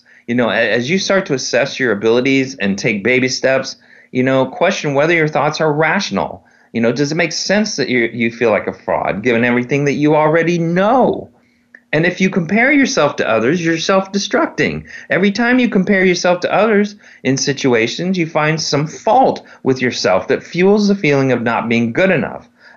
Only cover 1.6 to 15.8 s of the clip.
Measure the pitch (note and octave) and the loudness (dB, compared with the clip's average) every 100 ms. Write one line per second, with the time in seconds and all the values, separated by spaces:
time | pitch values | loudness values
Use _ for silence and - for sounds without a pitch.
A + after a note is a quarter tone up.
1.6 | C#3 - B2 G2+ A2 A#2+ C3+ C3+ C3 - | -2 -2 -2 0 2 2 2 2 0 -4
2.6 | G2 F#2+ B2 G#2 A2 B2+ B2+ - C3 C3+ | -4 -2 -2 -2 0 0 0 -2 0 0
3.6 | C3 - _ - _ B2+ C3 C3 C3 - | -4 -12 _ -20 _ -2 0 2 0 0
4.6 | F3 F#3+ D#3 C#3 D#3 E3+ D3+ D3+ D3 D3+ | -2 0 -2 0 2 2 0 0 -2 0
5.6 | D#3 D3 D#3 F#3+ G3+ F#2+ D2 - _ _ | 0 0 0 0 -2 -4 -4 -8 _ _
6.6 | _ A#2 A#2 C3 C#3+ D#3+ E3 - - G3+ | _ -2 0 0 -2 -2 -2 -4 -2 0
7.6 | G#3+ - B2+ B2 A#2 A#2+ A#2 A2+ A#2 G2 | -2 -4 -2 0 -2 -2 -4 0 0 0
8.6 | F#2+ - - E2 - F#2 A#2+ A#2 A#2+ A#2+ | -2 -8 -4 -2 -2 -2 0 0 2 0
9.6 | B2 C#3 C#3+ C3+ D3 D#3 D#3 E3 E3 F3 | 0 -2 0 0 2 2 2 2 0 0
10.6 | E3 F3 G#3 C4 G#3+ - - _ _ _ | 0 0 2 2 2 0 -8 _ _ _
11.6 | _ - - D3+ F3 F3 F#3+ F#3+ D#3 G#3 | _ -20 -4 0 0 0 0 0 -2 0
12.6 | B3+ D4 A#3+ F3 D3 - - A2+ A2+ F3 | 2 2 2 2 0 0 0 0 2 0
13.6 | E3 E3 D#3+ F#3+ F#3+ G3+ - B3+ D#4+ - | 0 -2 0 0 0 -4 -2 -2 -2 -2
14.6 | A2 D2+ - - - D#3+ G3+ G3+ A#3+ B3+ | -2 -4 -10 -14 -4 0 0 0 0 2
15.6 | A#3+ G3+ | 2 0